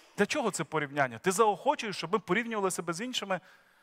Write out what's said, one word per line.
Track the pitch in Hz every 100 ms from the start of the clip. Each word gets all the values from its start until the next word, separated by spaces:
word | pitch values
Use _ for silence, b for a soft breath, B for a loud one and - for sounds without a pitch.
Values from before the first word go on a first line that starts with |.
| B -
Для | -
чого | 302 226
це | -
порівняння? | 160 156 143 143 131 113
Ти | 190
заохочуєш, | 185 220 196 254 294 220 175
щоб | 160
ми | 208
порівнювали | - 185 233 220 190
себе | 170 175
з | 170
іншими, | 247 240 202 180 b b b b